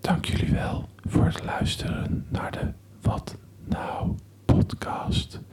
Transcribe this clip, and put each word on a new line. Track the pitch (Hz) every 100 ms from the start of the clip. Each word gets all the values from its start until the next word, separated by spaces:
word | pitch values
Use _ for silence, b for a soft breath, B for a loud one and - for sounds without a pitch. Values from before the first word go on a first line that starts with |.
Dank | - 180
jullie | - - -
wel | - - - - -
voor | - -
het | - -
luisteren | - - - - - - - - -
naar | - -
de | - - - - -
Wat | - - - - - -
Nou | - - - - - - - -
podcast. | - - - - - - - - - - -